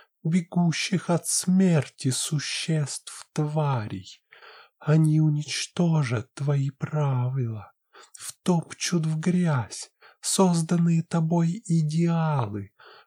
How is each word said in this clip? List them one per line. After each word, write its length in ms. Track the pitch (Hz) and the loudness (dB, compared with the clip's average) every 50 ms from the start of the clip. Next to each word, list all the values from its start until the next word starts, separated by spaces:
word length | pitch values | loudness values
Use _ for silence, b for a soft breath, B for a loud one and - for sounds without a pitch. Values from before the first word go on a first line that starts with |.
| b b _ _ _ | b b _ _ _
бегущих 880 | 160 165 185 170 - - 175 175 170 156 - - - - 165 - - | 0 0 0 -2 0 -2 0 2 2 0 0 -2 -2 -2 -2 0 0
от 180 | 175 160 - - | -2 -2 0 -2
смерти 840 | - - - - 185 185 190 185 170 147 127 - - _ - 135 | -4 -2 0 2 4 4 6 6 4 2 0 -2 -8 _ -4 -2
существ-тварей. 2000 | 123 - - - - 143 - - - - - - 160 156 147 - - - - - - - - - _ - 151 147 151 156 151 143 135 117 107 - - 95 95 - - - _ B B B B B B B B B B _ | -2 -2 -4 -4 -4 -4 -4 -4 -6 -8 -4 -2 -2 -2 -2 -4 -6 -12 -12 -14 -18 -18 -20 -10 _ -4 -4 -2 -2 0 0 0 0 -2 -4 -6 -8 -10 -12 -14 -20 -20 _ B B B B B B B B B B _
Они 400 | - - 151 160 160 156 151 156 | 0 2 4 4 6 4 4 4
уничтожат 1120 | 156 156 147 147 151 - - - - - - - 175 170 160 156 147 117 123 117 - - _ | 4 4 2 0 -2 -4 -6 -8 -8 -8 -2 0 2 2 4 2 2 0 -2 -4 -4 -6 _
твои 360 | - 139 143 143 139 135 139 | -6 -2 0 0 0 0 -2
правила, 1040 | - - - - - 151 147 139 131 123 123 123 131 135 123 117 110 107 98 - _ _ _ _ B B B B B | -4 -6 -8 -4 -2 -2 0 0 0 0 0 -2 -2 -2 -4 -4 -4 -8 -10 -14 _ _ _ _ B B B B B
втопчут 920 | - - - - - _ - 180 165 - - - - - - - 175 156 | -18 -16 -16 -16 -8 _ 0 0 0 0 -4 -10 -8 -6 -2 -2 0 0
в 140 | 160 156 156 | 0 -2 -2
грязь 720 | 156 190 175 180 180 165 151 127 110 - - - - - b b b b b b | 0 0 0 2 2 2 0 0 -2 -4 -8 -14 -16 -16 b b b b b b
созданные 800 | - - - - 190 180 175 170 160 160 185 170 170 170 165 165 165 | -6 -4 2 4 4 4 4 2 2 2 2 2 4 4 4 2 0
тобой 580 | - - 170 160 160 170 170 165 165 170 226 - | 0 -2 0 0 2 2 2 2 0 0 -4 -4
идеалы, 1080 | - 165 165 156 151 151 165 170 170 170 165 160 156 151 139 120 101 104 104 101 - - B B B B B B | 0 0 2 2 2 0 0 0 2 2 2 0 0 0 0 -2 -4 -6 -8 -10 -10 -16 B B B B B B